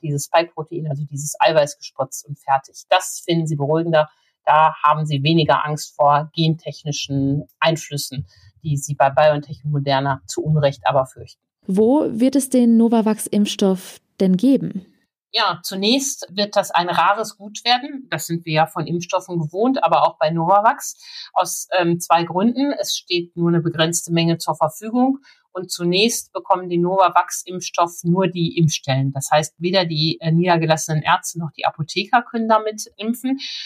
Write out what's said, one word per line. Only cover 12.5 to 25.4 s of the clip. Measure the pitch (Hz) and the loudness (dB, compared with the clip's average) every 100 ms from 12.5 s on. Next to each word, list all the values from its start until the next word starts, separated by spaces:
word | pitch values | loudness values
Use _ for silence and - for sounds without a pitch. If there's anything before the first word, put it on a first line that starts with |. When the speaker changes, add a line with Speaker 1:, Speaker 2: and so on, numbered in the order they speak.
Speaker 2:
den | 254 240 226 | 2 4 6
Novavax-Impfstoff | 226 233 220 214 - 202 208 - 196 185 - - _ - | 4 4 2 -2 -2 0 0 2 0 0 -4 -20 _ -2
denn | 190 185 | 2 4
geben? | 262 269 160 190 - _ _ _ _ 220 | 4 2 0 -8 -14 _ _ _ _ -2
Speaker 1:
Ja, | 202 175 | -2 -2
zunächst | - 190 208 269 269 - - | -8 -2 2 2 0 -8 -10
wird | 190 208 | -4 -2
das | 202 190 | 0 0
ein | 170 175 | 0 0
rares | 170 170 214 220 - | 2 2 2 -2 -10
Gut | 208 208 | -16 -8
werden. | 233 247 285 269 - | 0 0 -2 -12 -8
Das | 156 - | -8 -4
sind | 170 | -6
wir | 165 | -2
ja | 156 156 | 0 0
von | 180 156 | -2 -4
Impfstoffen | 170 175 185 185 170 | -6 -2 -4 -4 -6
gewohnt, | 151 185 240 269 | -4 -2 0 0
aber | 165 160 156 | 2 2 2
auch | - | 2
bei | 156 | -2
Novavax | 165 165 202 220 277 - - - - - | 0 4 4 4 0 -6 -14 -18 -18 -6
aus, | - 175 - - 185 | -2 -2 -4 -4 0
ähm, | 170 170 | 2 0
zwei | - 170 | 2 2
Gründen. | 175 170 233 254 285 | 2 0 0 2 -2
Es | - 196 - | -2 -4 -6
steht | - 175 175 170 | -4 -4 -4 -2
nur | 170 | 2
eine | 170 | 2
begrenzte | 160 160 165 170 - | 0 0 -2 -2 -2
Menge | 170 165 165 | 0 2 0
zur | - | -2
Verfügung. | 156 156 - 220 240 262 269 _ _ | -2 -2 -4 -6 0 0 0 _ _